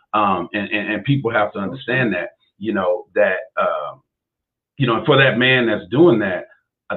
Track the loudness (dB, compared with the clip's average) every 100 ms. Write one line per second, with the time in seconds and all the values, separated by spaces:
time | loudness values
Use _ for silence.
0 | -4 0 0 0 -4 -6 -4 -4 -4 -4
1 | 0 0 0 0 -2 -4 -8 -8 -4 -2
2 | 0 -2 -6 _ _ -10 -4 -2 -2 -2
3 | -4 0 0 0 -6 -4 -2 -2 -8 -14
4 | _ _ _ _ _ _ _ -4 -2 0
5 | 2 4 4 4 2 2 2 -2 -2 4
6 | 6 4 0 -4 -8 _ _ _ -12